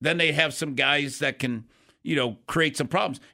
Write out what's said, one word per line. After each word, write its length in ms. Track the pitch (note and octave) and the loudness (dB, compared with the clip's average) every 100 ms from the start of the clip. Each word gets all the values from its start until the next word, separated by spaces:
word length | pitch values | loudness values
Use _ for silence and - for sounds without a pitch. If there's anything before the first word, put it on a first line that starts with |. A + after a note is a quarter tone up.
then 160 | D3 E3+ | -2 2
they 140 | E3 | 2
have 200 | D3 D#3 | 2 0
some 220 | - D#3 C3 | 0 -6 0
guys 440 | C#3 C#3+ C#3+ - | 2 2 0 -2
that 200 | C#3 C3+ | -4 -2
can, 260 | B2+ A#2 - _ _ _ | -4 -4 -8 _ _ _
you 120 | - D3 | -2 0
know, 220 | B2 G#2 - | 0 -4 -4
create 300 | D#3+ D#3 - | 0 0 0
some 100 | B2+ | -2
problems. 320 | F3+ G3+ - - | 0 0 -4 -10